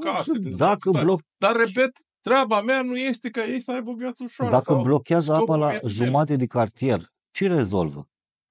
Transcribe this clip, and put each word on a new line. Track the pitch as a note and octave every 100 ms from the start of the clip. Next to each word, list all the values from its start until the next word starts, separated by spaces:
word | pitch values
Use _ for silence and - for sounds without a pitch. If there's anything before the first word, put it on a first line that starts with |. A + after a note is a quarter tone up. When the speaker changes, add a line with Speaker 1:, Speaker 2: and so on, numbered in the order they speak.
Speaker 1:
casă, | D#4+ - D3+
Speaker 2:
să, | C4
Speaker 1:
prin | F3 F#2
Speaker 2:
dacă | E3+ G3+ F#3+
Speaker 1:
locatari. | D#3+ D#3
Speaker 2:
bloc- | F#3 - _
Speaker 1:
Dar, | G3 A3+
repet, | A3+ G3+ C4 - _ _
treaba | G#3 C4 B3 G#3+
mea | A3 C4
nu | B3+ B3
este | C4 A#3+ A#3+
ca | A#3 A3
ei | B3+
să | A#3+
aibă | B3+ A#3
o |
viață | A#3 B3+ A#3+
ușoară | B3 - A#3+
Speaker 2:
Dacă | A#3+
Speaker 1:
sau | - C#3
Speaker 2:
blochează | B2 C#3+ - E3+ D3+
apa | D#3
Speaker 1:
scopul | D#3 D#3
Speaker 2:
la | D3
Speaker 1:
vieții | A3 A#2+ G#2
mele. | B2
Speaker 2:
jumate | C#3 D3+ C#3+
de | B2
cartier, | B2 A2+ - C3+ G2+ E2+ _ _
ce | - G3
rezolvă? | E3+ G#2 G2 D#2+ C#2+ - _ _ _ _